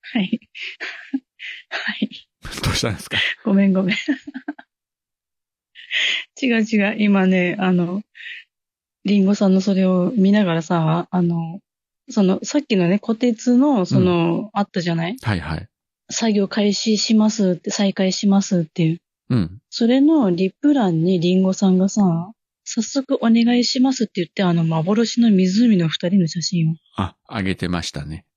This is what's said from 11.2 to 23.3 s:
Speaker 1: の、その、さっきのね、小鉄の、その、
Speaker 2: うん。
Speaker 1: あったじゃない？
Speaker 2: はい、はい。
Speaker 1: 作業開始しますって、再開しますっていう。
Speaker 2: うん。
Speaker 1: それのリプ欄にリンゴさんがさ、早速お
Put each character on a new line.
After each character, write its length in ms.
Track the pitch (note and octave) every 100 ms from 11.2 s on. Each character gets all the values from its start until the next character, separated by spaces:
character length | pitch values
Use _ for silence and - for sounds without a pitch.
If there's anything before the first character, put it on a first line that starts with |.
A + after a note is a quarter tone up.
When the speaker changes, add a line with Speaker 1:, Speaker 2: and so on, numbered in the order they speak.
Speaker 1:
の、 360 | F3 E3+ E3 F3+ _ _ _ _ -
そ 140 | A3+
の、 160 | F#3 F#3+
さ 140 | - D4
っ 40 |
き 140 | - G3
の 120 | E3+
ね、 120 | G3+
小 160 | - A3
鉄 400 | B3 A3 - B3
の、 280 | D4 B3
そ 140 | F3+ -
の、 440 | F3+ F3 E3+ E3+
Speaker 2:
う 20 |
ん。 60 | G#3
Speaker 1:
あ 80 | G3+
っ 100 | G3+
た 100 | F#3+
じ 80 | E3+
ゃ 40 |
な 140 | E3 E3+
い？ 80 | B3+
Speaker 2:
は 140 | -
い、 60 | F#2+
は 160 | D2+ D#2+
い。 120 | F#2 _ _ _ _
Speaker 1:
作 240 | - A3+
業 140 | G#3 G3
開 260 | - G#3
始 260 | G3+ A3+ G#3
し 160 | -
ま 160 | A3 G#3+
す 240 | G#3+ F#3+
っ 20 | F3
て、 140 | -
再 200 | - G3
開 200 | F#3 F#3+
し 160 | F#3 G3+
ま 120 | G3
す 180 | F#3+ F3+
っ 40 |
て 200 | D#3+ -
い 80 | D#3+
う。 80 | E3+ _ _ _
Speaker 2:
う 60 | B2
ん。 240 | E2+ G2 _
Speaker 1:
そ 180 | - A3+
れ 120 | C4
の 300 | D4 D#4+ G#3
リ 220 | F3 F#3+
プ 200 | _ D4
欄 300 | C#4+ G3 E3
に 160 | E3+ F#3
リ 160 | F3
ン 80 | F#3
ゴ 100 | F#3
さ 160 | F#3 F#3+
ん 100 | F#3
が 100 | G3
さ、 420 | - F#3+ E3 F3+ - _ _
早 200 | - -
速 340 | A3 C#4 C4 C#4
お 120 | A3+